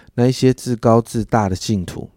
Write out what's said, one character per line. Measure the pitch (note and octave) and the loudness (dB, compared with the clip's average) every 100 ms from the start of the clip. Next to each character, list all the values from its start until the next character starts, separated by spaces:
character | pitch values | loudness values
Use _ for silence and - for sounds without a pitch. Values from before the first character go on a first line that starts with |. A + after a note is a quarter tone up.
| _ | _
那 | - B2 | 0 0
一 | |
些 | B2 C3 | 2 2
自 | B2 - A#2 | 0 -2 -2
高 | A#2+ A2+ | 2 2
自 | A2+ A#2+ G#2 | 2 -4 -2
大 | A#2+ G2+ | 0 0
的 | F#2 | -4
信 | - G#2 | -4 -4
徒 | E2+ - - | -4 -10 -14